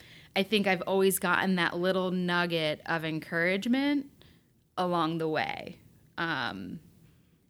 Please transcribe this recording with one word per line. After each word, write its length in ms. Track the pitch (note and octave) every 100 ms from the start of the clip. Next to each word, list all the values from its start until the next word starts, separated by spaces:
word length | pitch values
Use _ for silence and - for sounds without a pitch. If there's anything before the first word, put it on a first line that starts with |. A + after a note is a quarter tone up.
| - - - -
I 20 |
think 240 | G3 G#3+ G3
I've 160 | F#3
always 360 | F3+ F#3+ F#3+ F#3
gotten 380 | F3+ F3 F#3+ F#3
that 200 | E3+ F3
little 340 | F3+ F#3 F#3
nugget 720 | F3+ F3+ F3 F3 E3 D#3 D3+ -
of 180 | E3
encouragement 1000 | D#3+ D#3+ - E3+ E3+ F#3+ A#3 C4 C#4+ C#4+ C#4 - - - _ _ _ -
along 400 | F3+ F3 D#3+ E3
the 100 | D#3+
way. 480 | D3+ G#2+ - - - - - - -
Um, 640 | E3+ C#3+ A#2 F#2 F2+ E3+ - - - - _ _ _